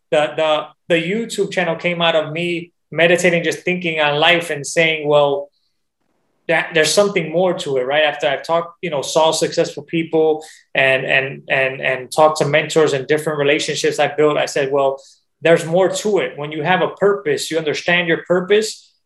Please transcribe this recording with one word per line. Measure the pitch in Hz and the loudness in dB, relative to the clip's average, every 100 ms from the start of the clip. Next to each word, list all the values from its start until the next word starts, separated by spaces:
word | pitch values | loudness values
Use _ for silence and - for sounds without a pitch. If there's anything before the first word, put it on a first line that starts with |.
| - | -2
the, | 156 151 151 | 0 0 0
the, | 156 151 151 _ - | 0 0 -2 _ -2
the | 170 | 0
YouTube | 165 214 226 - 196 | 0 -4 -4 -4 -2
channel | 196 170 160 | -2 -2 -2
came | 175 170 | -2 0
out | 170 160 | 0 0
of | 151 | -2
me | 160 175 170 170 _ - | -6 -4 -6 -10 _ -8
meditating, | 151 170 175 180 170 | 0 2 4 2 2
just | 156 - | -2 -4
thinking | - 180 175 160 | -4 -4 -4 0
on | 147 147 | 0 2
life | 165 175 170 | 2 2 0
and | 147 135 | -8 -4
saying, | 170 160 156 147 | 0 0 0 2
well, | 147 143 143 143 _ _ _ _ _ _ _ _ _ - | 4 4 0 -6 _ _ _ _ _ _ _ _ _ -2
that | 160 170 | -2 0
there's | 170 151 | 0 2
something | - 202 190 160 | 4 2 0 -2
more | 160 185 | 0 0
to | 170 147 135 | -2 -2 -2
it, | |
right? | 123 147 | 0 2
After | 151 143 151 | 2 0 -2
I've | 135 | -2
talked, | - 170 170 - | -2 -2 -2 -10
you | 175 | -6
know, | 147 | -6
saw | - 165 160 | 0 2 2
successful | 156 165 - 156 - | 2 -2 -2 -2 -4
people | - 170 156 160 156 156 - - _ - | -6 -4 -2 2 2 0 -4 -20 _ 0
and, | 135 131 | 2 2
and, | 131 135 135 147 - | 0 -2 -2 -8 -4
and, | 139 131 131 | -2 -2 -2
and | 143 127 127 | -4 -4 -4
talked | - 156 156 | 4 4 4
to | |
mentors | 143 151 165 165 147 | 0 0 0 2 2
and | 135 | 0
different | 127 151 156 151 | -2 -2 -2 -2
relationships | 143 151 147 143 156 147 | 0 0 -2 -2 -2 0
I | 147 | -2
built, | - 151 147 | 2 2 2
I | 131 | -2
said, | 156 135 | -2 -2
well, | 143 139 - - _ _ _ | 2 0 -2 -12 _ _ _
there's | 156 165 | 2 2
more | 151 175 180 | 2 2 2
to | - 214 190 | 0 0 0
it. | 127 127 | -2 -6
When | 147 | -10
you | 156 | -4
have | 151 180 | 0 0
a | 156 | 0
purpose, | - 196 202 151 139 - | 2 0 2 -2 -2 -2
you | 160 | -4
understand | 151 131 - 175 170 | -2 -2 0 0 2
your | 160 - | -2 0
purpose, | 180 180 208 220 - _ _ | -2 2 0 0 -8 _ _